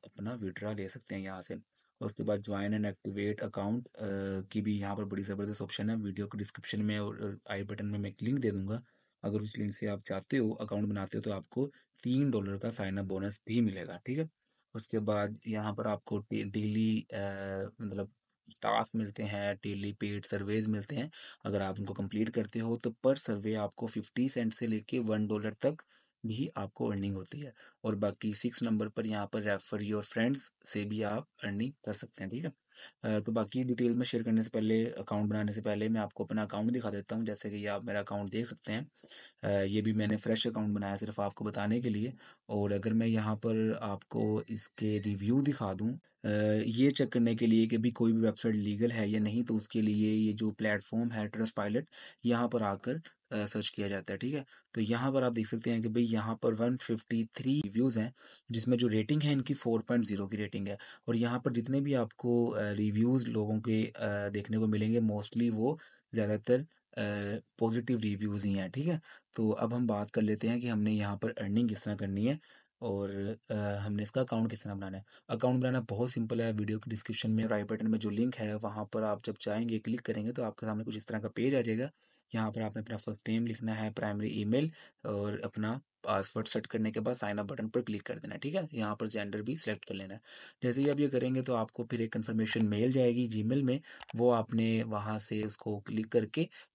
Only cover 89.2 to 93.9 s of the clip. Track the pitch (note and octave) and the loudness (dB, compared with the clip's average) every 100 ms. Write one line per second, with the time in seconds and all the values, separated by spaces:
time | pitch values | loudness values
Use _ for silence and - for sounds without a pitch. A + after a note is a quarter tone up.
89.2 | G#2 G#2 G#2+ D#3+ - G#2 - G2 F#2+ G2 | -4 -4 -4 -4 -2 -4 -4 -8 -8 -12
90.2 | - - - - B2+ B2 C#3+ C#3+ C#3+ B2+ | -14 -20 -18 -4 0 2 2 2 2 2
91.2 | C3 C3 C3 A#2+ A2 - A#2 A#2 A2+ A2+ | 2 0 2 0 0 -4 -4 -2 -2 -2
92.2 | A2 A2 G#2+ A2+ G#2+ G#2 B2 C3 B2 A#2+ | 0 2 2 4 4 4 4 6 4 4
93.2 | A#2+ A2 A2 C3+ C3 C3 - | 0 0 2 4 4 0 -2